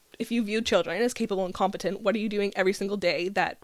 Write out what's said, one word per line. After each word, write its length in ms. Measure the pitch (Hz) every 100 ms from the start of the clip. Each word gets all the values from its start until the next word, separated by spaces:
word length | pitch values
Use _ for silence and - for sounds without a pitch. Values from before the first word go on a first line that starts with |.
| _ -
if 120 | 226
you 120 | 226
view 160 | 208 220
children 380 | 233 190 170 175
as 100 | 240
capable 300 | - 226 190
and 100 | 180
competent, 480 | - 196 185 180 196
what 120 | 208
are 40 | 220
you 100 | 214
doing 240 | 208 202
every 180 | - 190
single 240 | 202 190 202
day 300 | 180 151 180
that, 280 | 202 175 -